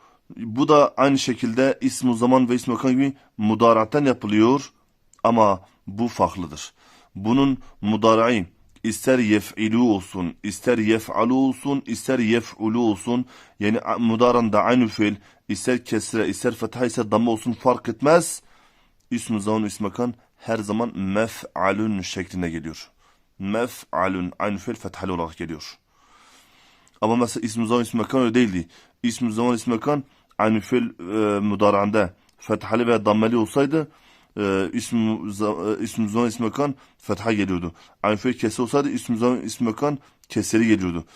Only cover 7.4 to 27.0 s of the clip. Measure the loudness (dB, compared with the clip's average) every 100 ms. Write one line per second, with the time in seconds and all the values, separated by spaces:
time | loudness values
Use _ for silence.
7.4 | 2 0 -8 -8 -2 2 4 4 4 2
8.4 | -2 _ _ _ -6 -2 2 2 4 2
9.4 | 0 -4 0 2 2 2 -2 -6 -6 -6
10.4 | -10 -6 0 2 2 0 0 -2 2 2
11.4 | 2 0 -4 -4 -4 -8 -2 0 2 0
12.4 | -2 -6 -2 0 0 0 -2 -4 -4 -12
13.4 | -20 -4 0 0 -2 0 0 4 4 4
14.4 | 4 2 4 4 2 2 0 0 -12 _
15.4 | -8 -6 -2 -2 -2 -4 -2 -2 -2 -2
16.4 | -4 -4 -8 -4 -4 -2 0 2 2 0
17.4 | -4 -2 0 0 -2 -2 4 4 2 -8
18.4 | _ _ _ _ _ _ -8 -8 -4 -4
19.4 | 0 -2 -2 -4 -6 -4 -4 -6 _ _
20.4 | -6 -4 -2 -2 -2 -4 -4 -2 -2 -4
21.4 | -12 -2 0 0 -2 -4 -6 -8 -8 -6
22.4 | -6 -6 -10 -14 -20 _ _ _ _ -12
23.4 | -6 -4 -4 -8 -8 -2 -2 -2 -6 -4
24.4 | -6 -4 -8 -10 -10 -8 -6 -4 -6 -8
25.4 | -12 -10 -14 -20 _ _ _ _ _ _
26.4 | _ _ _ _ _ -4